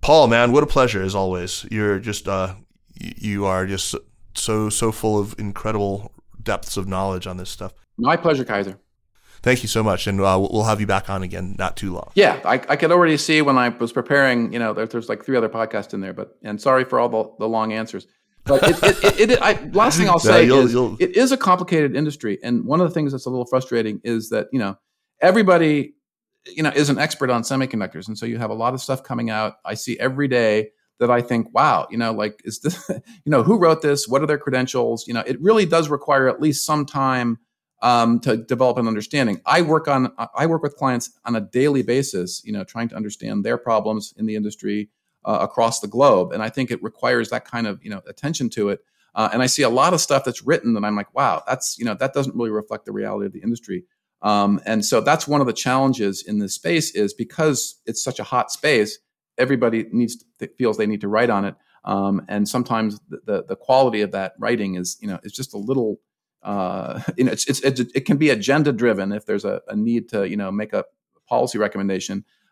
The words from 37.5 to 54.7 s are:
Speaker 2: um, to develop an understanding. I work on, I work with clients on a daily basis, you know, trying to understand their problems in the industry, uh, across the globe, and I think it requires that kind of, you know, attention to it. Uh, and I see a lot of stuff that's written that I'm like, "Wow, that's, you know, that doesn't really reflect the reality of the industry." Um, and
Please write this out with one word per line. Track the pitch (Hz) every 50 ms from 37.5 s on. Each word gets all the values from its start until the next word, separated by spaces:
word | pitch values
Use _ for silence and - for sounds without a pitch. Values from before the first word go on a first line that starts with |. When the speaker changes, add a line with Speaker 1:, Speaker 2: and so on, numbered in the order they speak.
| _ _ _ _ _ _
Speaker 2:
um, | - 123 120 120 117 117 117 117
to | - 131 113
develop | 110 113 - 131 120 127 127 120 127
an | 117 113
understanding. | 110 104 104 - - 147 131 110 101 - _
I | - 139 170
work | 175 151 156 156 156 151
on, | 143 135 127 120 - - 113 - -
I | 117 143 165
work | 165 160 160
with | 143 139
clients | - - 131 127 120 - - _ _ _
on | 117 120 113
a |
daily | 101 - - 127 135 147 143 135
basis, | 117 101 120 135 139 - - 95 87 90 - - -
you | -
know, | 107 101 95
trying | _ - 113 117 113
to | - -
understand | 110 107 104 _ 117 110 104 104 98
their | 113 120 120
problems | - 120 113 110 104 110 110 107 104 - _ -
in | 107
the | 110 107
industry, | 107 104 107 104 _ - 104 104 104 107 - _ _ _ _ _ _ _
uh, | - 107 -
across | 95 - - - 117 113 113 -
the | - 104
globe, | 104 120 139 143 117 92 90 87 85
and | 107 110
I | 110
think | - - 131 120
it | 117 113 -
requires | 110 _ _ - 120 127 120 113 104
that | 117 117 -
kind | - - 117 117 107
of, | 98 -
you | _ 107
know, | 104 98 -
attention | - - - - 143 165 - 139 113
to | - - 104 101
it. | 101 - _ _ _ _ _ _ _
Uh, | - 110 104
and | - 117
I | 127
see | 127 - -
a | 139 117
lot | 117 127 139 170 180
of | 156
stuff | - - 143 135 -
that's | 135 117 - -
written | 120 143 - - 120 113
that | 107 104
I'm | 104 107 104
like, | 101 _ _
"Wow, | 131 139 120 87 78 - -
that's, | 127 135 - - - -
you | 120
know, | 120 107
that | - 127 131 -
doesn't | 143 135 131 -
really | 120 120 113
reflect | 107 107 104 _ - 104 _
the | -
reality | 104 104 104 104 104 101 101 101
of |
the | 101 -
industry." | 95 107 117 117 _ - 95 90 - _ _ _ _ _ _ _
Um, | - 104 104 104 101 101 101 95 -
and | 104